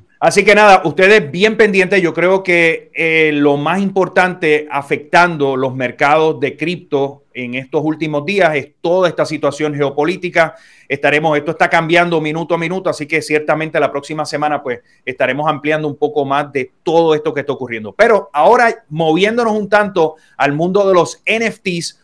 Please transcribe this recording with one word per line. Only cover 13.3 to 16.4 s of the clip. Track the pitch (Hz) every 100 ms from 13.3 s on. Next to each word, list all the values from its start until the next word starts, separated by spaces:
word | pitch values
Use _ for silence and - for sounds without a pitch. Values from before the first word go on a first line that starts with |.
| 151 151 156 160 156
la | 139
próxima | 143 - 156 147
semana, | 147 151 143
pues, | 131 120 _ _
estaremos | 127 127 127 139 156
ampliando | 147 147 156 151
un | 127
poco | 147 147
más | 135 143